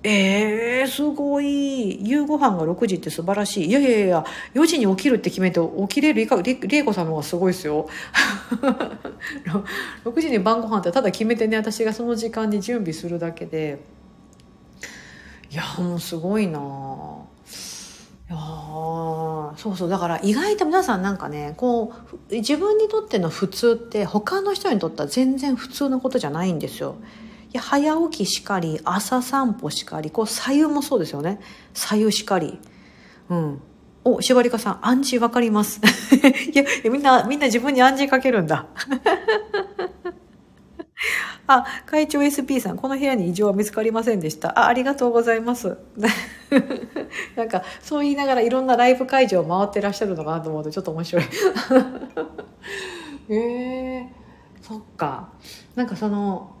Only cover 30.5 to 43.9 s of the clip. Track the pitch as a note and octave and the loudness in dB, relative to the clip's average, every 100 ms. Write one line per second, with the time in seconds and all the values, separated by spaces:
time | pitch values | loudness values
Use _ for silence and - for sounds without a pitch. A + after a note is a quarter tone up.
30.5 | C#4+ D#4 D4 C#4 B3+ D#3 C#3+ D#3 G3+ - | 4 4 2 0 0 0 -2 -4 -4 -10
31.5 | - - - - G#3 G#3+ G3+ - F#3+ D3+ | -20 -16 -8 0 2 4 2 0 0 0
32.5 | - - - - - - - - F3 D#3 | -8 -18 -20 -20 -20 -20 -20 -4 -2 -2
33.5 | C#3 - - - - C4 A#3 - B3 A#3+ | -6 -14 -20 -20 0 2 2 4 4 4
34.5 | A#3 G#3+ - A3 B3+ C4+ B3 A#3 A#3+ A#3 | 0 -4 -2 2 2 2 2 2 2 2
35.5 | G#3+ G#3 - G#3+ - - C4+ C#4 C4 - | 2 0 2 2 2 4 6 8 6 2
36.5 | C#4 C#4 A#4+ A3+ C4+ C#4 B3+ G#3+ D4 C#4+ | 2 2 2 0 4 6 6 6 0 2
37.5 | A3+ C4 C4 B3+ C4+ C#4 C4 C4 A#3 D#3+ | 2 2 6 6 6 2 2 4 2 2
38.5 | C#3+ - - - C4 - E4+ - G#4+ G#4+ | 0 -2 -12 -6 0 0 0 0 -2 -2
39.5 | G4+ F#4+ - F#4 - F4 - - - _ | -6 -6 -8 -8 -8 -14 -14 -20 -20 _
40.5 | _ - - - - - - - - - | _ -20 -18 -18 -8 -4 -4 -4 -10 4
41.5 | C4 B3 - - D4+ D4+ D4 C#4+ C#4+ B3+ | 4 4 -10 -2 0 2 2 2 0 -2
42.5 | C4+ G#3 F3 C4 C4+ C#4 B3+ F3 F3+ G#3 | -2 -2 -4 -4 -2 0 0 0 2 2
43.5 | G3 G#3 - A3 | 2 0 0 0